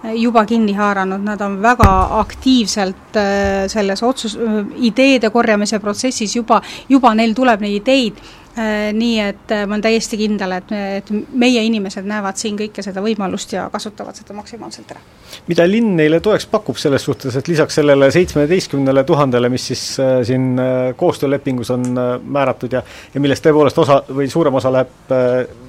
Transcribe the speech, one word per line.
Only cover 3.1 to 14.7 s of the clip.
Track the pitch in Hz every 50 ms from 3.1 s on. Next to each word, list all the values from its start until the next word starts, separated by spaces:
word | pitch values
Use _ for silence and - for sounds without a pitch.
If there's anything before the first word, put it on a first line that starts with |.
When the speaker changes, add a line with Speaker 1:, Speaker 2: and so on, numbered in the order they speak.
| -
Speaker 1:
äh, | 220 202 196 196 202 202 196 196 196 196 196
selles | - 220 202 196 190 196
otsus-, | 233 240 262 - - 226 196 -
äh, | 233 226 214 214 202 - - -
ideede | 254 233 190 - 262 277 269 247 226 220
korjamise | 208 240 233 226 214 208 208 208 226 208
protsessis | 196 208 208 208 - 262 254 - 233 196 -
juba, | 233 214 - 233 202 - - - - - -
juba | 262 277 247 240 220
neil | 220 226 226 220
tuleb | 247 262 254 226 196
neid | 214 208 202 202 208
ideid. | 262 262 277 247 214 202 - - - - - - -
Äh, | - 233 220 214 214 208 208 214
nii | 214 220 226 240 233 220
et, | 208 202 202 - - -
äh, | 220 208 208
ma | 196 208 208
olen |
täiesti | 202 226 226 226 220 - - 202
kindel, | 214 214 214 202 208 185
et | 185 185 185 -
me-, | 214 208 202 196 196 196
et | 196 - 214 208 - -
meie | - 262 240 254 254 233 214
inimesed | 226 226 220 196 208 - 202 190
näevad | 196 214 214 202 190 196
siin | - - 226 208 202
kõike | 208 214 208 - 190
seda | 202 185 190
võimalust | 196 226 226 208 202 185 185 196 - - -
ja | 185 185 -
kasutavad | - 208 - 214 202 - 202 208 - -
seda | 214 - 202
maksimaalselt | 208 208 - - 220 214 -